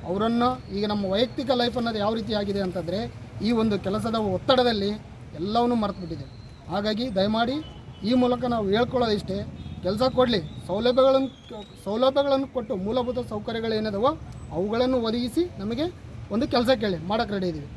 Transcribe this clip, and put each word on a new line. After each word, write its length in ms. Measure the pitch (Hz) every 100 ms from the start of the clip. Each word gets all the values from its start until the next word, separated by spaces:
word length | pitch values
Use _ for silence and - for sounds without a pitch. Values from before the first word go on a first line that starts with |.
| 165
ಅವರನ್ನು 680 | 190 220 233 247 254 - 196
ಈಗ 100 | 214
ನಮ್ಮ 200 | 208 196
ವೈಯಕ್ತಿಕ 460 | 196 247 - 262
ಲೈಫ್ 260 | 247 240 247
ಅನ್ನೋದು 220 | 233 220
ಯಾವ 160 | 202 233
ರೀತಿ 180 | 208
ಆಗಿದೆ 260 | 214 202 196
ಅಂತಂದರೆ, 540 | 190 180 165 190 233 - - - 208
ಈ 60 |
ಒಂದು 280 | 233 220 202
ಕೆಲಸದ 360 | 190 208 214 226
ಒತ್ತಡದಲ್ಲಿ 760 | 214 185 - 262 247 220 196 214 - - - 151
ಎಲ್ಲವನ್ನೂ 400 | 185 226 240 240
ಮರೆತುಬಿಟ್ಟಿದೆ. 500 | 208 190 175 160 139 - - - -
ಹಾಗಾಗಿ 460 | 180 208 214 254 190
ದಯಮಾಡಿ 380 | 202 220 240 285 320 - - -
ಈ 100 | 202
ಮೂಲಕ 320 | 254 247 247 247
ನಾವು 240 | 233 202
ಹೇಳ್ಕೊಳ್ಳೋದಿಷ್ಟೇ, 760 | 208 240 262 233 208 - 190 214 - - -
ಕೆಲಸ 180 | 175 208
ಕೊಡಲಿ, 400 | 262 247 254 220 151 - -
ಸೌಲಭ್ಯಗಳನ್ನು, 600 | 190 233 247 262 269 269 - - 214 196 -
ಸೌಲಭ್ಯಗಳನ್ನು 680 | - 214 262 277 285 269 269
ಕೊಟ್ಟು 220 | 254 220 214
ಮೂಲಭೂತ 440 | 196 254 247 247 240
ಸೌಕರ್ಯಗಳೇನಿದಾವೋ 880 | 214 208 226 226 220 214 196 247 226 - - -
ಅವುಗಳನ್ನು 460 | 156 202 226 254 262
ಒದಗಿಸಿ 500 | 226 240 247 277 349 -
ನಮಗೆ 240 | 202 233 339 - - - -
ಒಂದು 160 | 208 277
ಕೆಲಸ 220 | 247 240
ಕೇಳಿ, 280 | 254 214 175
ಮಾಡೋಕ್ಕೆ 360 | 170 220 226
ರೆಡಿ 140 | 202 180
ಇದ್ದೀವಿ. 200 | 156 139